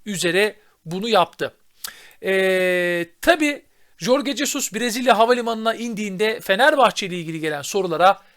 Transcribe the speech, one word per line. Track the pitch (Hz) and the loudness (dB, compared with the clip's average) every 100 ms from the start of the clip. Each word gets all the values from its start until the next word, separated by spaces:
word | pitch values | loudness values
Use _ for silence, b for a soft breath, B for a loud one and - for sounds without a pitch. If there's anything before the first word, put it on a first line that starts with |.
| 214 | -10
üzere | 185 170 175 208 b b b 160 | -4 0 2 0 b b b -10
bunu | 180 233 | -8 0
yaptı. | 202 165 - - - _ B B B B B | 2 2 -2 -10 -10 _ B B B B B
Ee, | 185 190 190 185 185 180 175 175 170 _ | -2 0 2 0 0 0 0 -2 -4 _
tabii | - 339 294 285 - _ _ _ | 2 2 0 -4 -10 _ _ _
Jorge | 170 269 254 240 | 0 0 0 -4
Jesus | 285 285 - | -4 -4 -6
Brezilya | 208 240 226 254 208 | -4 -4 0 2 4
havalimanına | 233 247 233 226 220 214 | 4 2 -2 -4 -4 -4
indiğinde | 233 208 208 185 214 214 | -6 -6 -6 -2 -2 -2
Fenerbahçe | - 196 285 294 226 - 190 | -2 2 4 4 4 2 -6
ile | 180 | -8
ilgili | 160 160 | -8 -6
gelen | 156 147 | -6 -6
sorulara | 135 202 185 156 185 190 b | -4 -4 -2 4 4 4 b